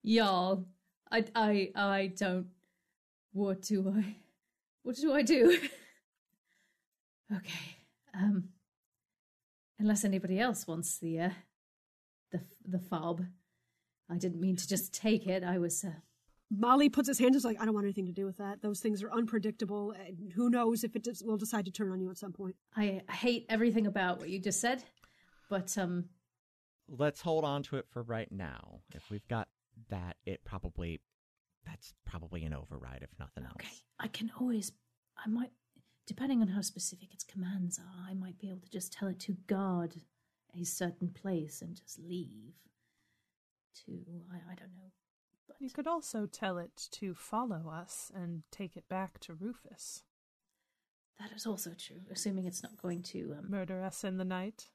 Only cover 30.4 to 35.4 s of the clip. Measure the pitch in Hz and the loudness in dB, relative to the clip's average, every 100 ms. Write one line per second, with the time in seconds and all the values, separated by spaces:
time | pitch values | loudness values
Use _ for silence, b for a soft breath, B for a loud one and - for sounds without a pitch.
30.4 | - 98 87 - 85 80 _ _ _ _ | -8 -8 -8 -6 -6 -6 _ _ _ _
31.4 | _ _ - - - _ - 87 82 87 | _ _ -18 -16 -18 _ -10 -10 -8 -6
32.4 | 80 71 - 71 64 65 - - 65 - | -4 -6 -8 -12 -12 -12 -14 -14 -14 -12
33.4 | 64 - - - _ - 226 - 226 - | -14 -12 -14 -16 _ -10 -8 -6 -6 -2
34.4 | 254 226 196 - _ _ _ - 220 233 | -2 0 -4 -12 _ _ _ -10 -2 -2